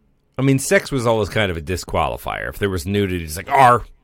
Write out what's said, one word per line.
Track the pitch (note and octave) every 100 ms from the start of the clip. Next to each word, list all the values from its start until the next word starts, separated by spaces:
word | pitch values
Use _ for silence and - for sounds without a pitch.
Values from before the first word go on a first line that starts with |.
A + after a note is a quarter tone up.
| _ _ _ -
I |
mean, | C3+ C3+
sex | - G3 -
was | C3+ A#2
always | A2+ G2
kind | A2+ G2+
of | E2
a |
disqualifier. | D2 F2+ - F2+ D2+ A#1 - G#1 A1
If | -
there | G2+
was | F#2 F2
nudity, | G2+ G2+ F2+
it's | E2 D#2
like, | G2
"R, | C#3 B2+ A#2+ - -